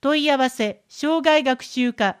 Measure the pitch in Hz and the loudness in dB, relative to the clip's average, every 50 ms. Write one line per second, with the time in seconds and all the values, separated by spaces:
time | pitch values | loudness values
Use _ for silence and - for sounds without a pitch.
0 | - 269 302 302 294 302 285 269 262 254 - - 220 214 196 - _ _ - - | 0 0 0 2 2 0 2 2 0 -2 0 -2 -4 -4 -4 -8 _ _ -12 -6
1 | - 294 320 330 269 320 311 302 285 262 254 247 - - - 254 247 247 233 - | -2 0 0 0 2 4 2 4 2 2 -2 -2 -4 -10 -4 -2 -2 -2 0 0
2 | 220 196 175 - | -2 -2 -2 -4